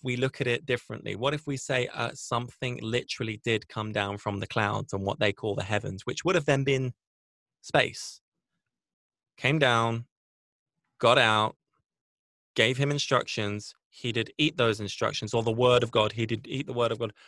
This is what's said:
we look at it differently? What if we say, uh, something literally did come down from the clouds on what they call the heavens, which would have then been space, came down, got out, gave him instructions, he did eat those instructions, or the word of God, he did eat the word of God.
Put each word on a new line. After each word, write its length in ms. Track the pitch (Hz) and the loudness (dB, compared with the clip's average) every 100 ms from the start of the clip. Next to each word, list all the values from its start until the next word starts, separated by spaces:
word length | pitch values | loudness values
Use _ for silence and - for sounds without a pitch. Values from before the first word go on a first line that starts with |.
we 120 | 131 123 | -4 0
look 240 | 131 - | 0 0
at 80 | 123 | -2
it 180 | 120 151 | -2 0
differently? 480 | 120 - 113 110 98 | -4 -4 -12 -8 -4
What 180 | 131 | -2
if 140 | 151 147 | -2 -4
we 100 | 135 | -6
say, 320 | - 131 123 | -2 -2 -2
uh, 200 | - 117 | -4 -6
something 680 | - - 120 123 - 127 120 | -6 -4 -4 -4 -6 -6 -6
literally 580 | 110 120 - - 110 107 | -2 -2 -4 -6 -6 -4
did 240 | 120 110 - | 0 -2 -2
come 240 | 110 107 | -8 -4
down 280 | 104 101 101 | -2 -2 -2
from 200 | 107 101 | -4 -4
the 60 | - | -4
clouds 480 | - 104 104 - | 0 0 0 -4
on 80 | 98 | -4
what 180 | 98 - | -2 0
they 140 | 107 | 0
call 220 | - 110 101 | 0 -2 -4
the 80 | |
heavens, 420 | 98 104 104 95 - | -2 -2 -2 -10 -8
which 180 | - | -4
would 120 | 185 180 | 0 0
have 100 | 147 | 2
then 180 | 139 | 2
been 300 | 139 135 127 - _ _ _ _ _ _ | 2 0 -2 -6 _ _ _ _ _ _
space, 600 | - 151 120 - - - _ _ _ _ _ _ _ _ _ _ _ - | -2 2 2 -2 -14 -16 _ _ _ _ _ _ _ _ _ _ _ -4
came 220 | 127 156 | 0 2
down, 480 | 135 117 117 117 120 _ _ _ _ _ _ _ _ - | 4 4 2 -2 -6 _ _ _ _ _ _ _ _ 2
got 180 | 117 135 | 6 6
out, 380 | 113 107 107 - _ _ _ _ _ _ _ _ _ - | 6 4 2 -2 _ _ _ _ _ _ _ _ _ 2
gave 220 | 113 131 | 2 4
him 140 | 143 | 0
instructions, 840 | 147 - 127 - - 104 104 - - _ | 0 0 0 0 -4 -4 -4 -10 -20 _
he 220 | - 120 | -10 -6
did 200 | 113 110 - | -4 -4 0
eat 180 | 151 - | 0 2
those 240 | 117 107 | 0 0
instructions, 540 | 101 - 110 - 110 | -4 -4 -4 -2 -2
or 80 | 117 | -2
the 100 | 113 | 0
word 300 | 113 123 123 | 2 6 6
of 80 | 117 | 4
God, 220 | 117 107 | 2 0
he 160 | 110 113 | 0 -4
did 180 | 113 - | -4 -6
eat 200 | 135 139 | -8 -6
the 60 | |
word 180 | 120 117 | -2 0
of 80 | 113 | 0
God. 120 | 113 - | -6 -8